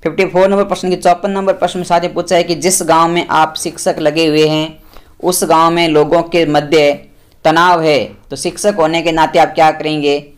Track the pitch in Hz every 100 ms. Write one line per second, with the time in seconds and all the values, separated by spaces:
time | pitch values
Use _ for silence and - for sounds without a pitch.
0 | 165 156 185 170 190 196 196 185 185 180
1 | 180 175 202 196 196 190 180 180 175 175
2 | 175 - 170 180 - 165 165 185 165 165
3 | 165 170 - 147 160 - 180 151 - 165
4 | 156 151 160 151 156 156 156 - - -
5 | - - - 175 175 160 165 170 170 151
6 | 147 170 165 175 160 147 147 151 147 143
7 | - _ _ _ 160 160 175 175 160 143
8 | 104 - - 135 180 170 208 202 156 165
9 | 165 160 156 170 156 - 156 151 156 151
10 | 147 143 147